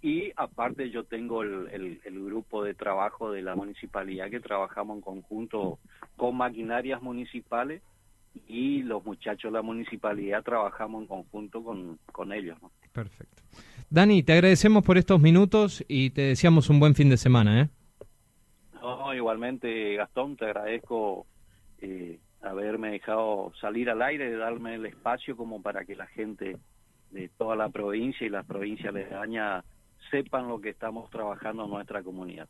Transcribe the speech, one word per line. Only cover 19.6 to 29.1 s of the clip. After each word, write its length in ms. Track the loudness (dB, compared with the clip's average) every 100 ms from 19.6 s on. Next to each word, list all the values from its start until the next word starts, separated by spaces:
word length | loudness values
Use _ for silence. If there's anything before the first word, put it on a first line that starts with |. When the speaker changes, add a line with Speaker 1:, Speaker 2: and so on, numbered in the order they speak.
| -6 -4 -2 -2
Speaker 1:
Gastón, 400 | -4 -4 -6 -6
te 80 | -6
agradezco, 800 | -6 -6 -8 -6 -4 -4 -6 -12 _ _ _ _ -16
eh, 400 | -12 -12 -12 -16 _ _
haberme 480 | -10 -8 -6 -6 -6
dejado 600 | -8 -4 -4 -2 -4 -6 -10
salir 300 | -8 -4 -4
al 140 | -2
aire, 260 | -2 -4 -6
de 80 | -6
darme 380 | -6 -8 -10 -10
el 100 | -12
espacio 500 | -8 -6 -6 -8 -12
como 280 | -10 -10
para 200 | -8 -8
que 120 | -10 -14
la 100 | -16
gente 520 | -10 -10 -8 -12 -12 _ _ _ _ _
de 180 | -16 -16 _
toda 160 | -4 -2
la 140 | -4
provincia 580 | -4 -6 -4 -4 -6 -8
y 20 |
las 160 | -8 -10
provincias 440 | -10 -8 -8 -8
aledañas 760 | -8 -10